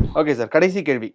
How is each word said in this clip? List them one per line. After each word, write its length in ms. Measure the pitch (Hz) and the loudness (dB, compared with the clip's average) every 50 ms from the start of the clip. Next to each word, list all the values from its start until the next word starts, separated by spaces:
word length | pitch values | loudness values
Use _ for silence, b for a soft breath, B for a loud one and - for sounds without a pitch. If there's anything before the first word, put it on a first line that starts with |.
| - - - | -2 0 0
ஓகே 180 | 147 156 151 143 | 0 0 0 0
சார், 160 | 117 120 110 | -2 -2 0
கடைசி 340 | - 156 175 190 185 202 170 | 2 2 2 2 2 0 -2
கேள்வி. 320 | 147 139 123 110 104 - | -2 -2 -2 -4 -6 -10